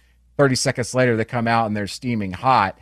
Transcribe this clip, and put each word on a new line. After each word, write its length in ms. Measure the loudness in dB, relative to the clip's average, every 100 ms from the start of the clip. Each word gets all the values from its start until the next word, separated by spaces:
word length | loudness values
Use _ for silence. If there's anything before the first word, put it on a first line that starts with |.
| _ _ _ 0
thirty 180 | 2 2
seconds 400 | -2 -4 -4 0
later 200 | 2 2
they 100 | -2
come 220 | -2 0
out 200 | 0 0
and 100 | -2
they're 80 | -6
steaming 480 | -8 -6 -4 -4
hot. 440 | -4 0 2 2 -2